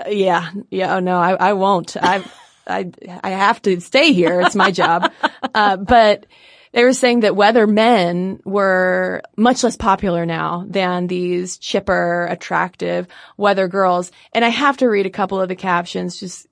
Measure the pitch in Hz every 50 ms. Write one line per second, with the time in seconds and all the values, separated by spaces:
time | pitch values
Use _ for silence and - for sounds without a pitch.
0 | - 196 208 202 190 185 170 175 170 160 185 - - - - 185 185 - 190 190
1 | 180 180 180 175 170 180 190 - 180 196 208 185 190 196 202 175 165 - - -
2 | 175 180 196 196 185 - - - - _ _ _ _ - 185 190 190 175 - -
3 | - 180 180 - - 196 185 190 202 208 233 - - 202 185 175 - - - 269
4 | 320 320 226 175 165 - 180 180 - - - 202 190 196 170 180 165 156 170 175
5 | 202 - - - 269 - - - - 262 - 220 208 202 190 185 202 202 254 233
6 | 220 208 208 - - _ _ _ _ - - _ _ _ - 233 247 254 254 -
7 | 262 247 240 240 214 196 180 196 202 214 226 240 214 214 202 214 220 240 240 196
8 | 175 175 175 175 185 190 196 - - 196 190 202 196 190 185 185 185 185 180 185
9 | 185 185 185 - - - - 202 226 247 254 - 254 220 - - - 202 190 185
10 | 208 190 175 170 170 170 165 160 156 156 170 175 190 - 180 196 185 180 180 175
11 | 180 180 185 180 180 180 175 175 185 180 - - - - - 196 196 202 180 180
12 | 175 175 175 175 175 175 180 175 - - 180 165 175 180 _ - 180 175 175 175
13 | 180 - - - - - _ - 208 202 196 190 190 175 190 196 190 185 175 180
14 | 180 - _ _ _ _ - - 233 233 233 240 294 277 269 - 262 233 208 196
15 | 190 190 - - 190 185 196 190 185 180 185 - - 185 175 175 175 - - 185
16 | 180 180 - - 202 175 - - - _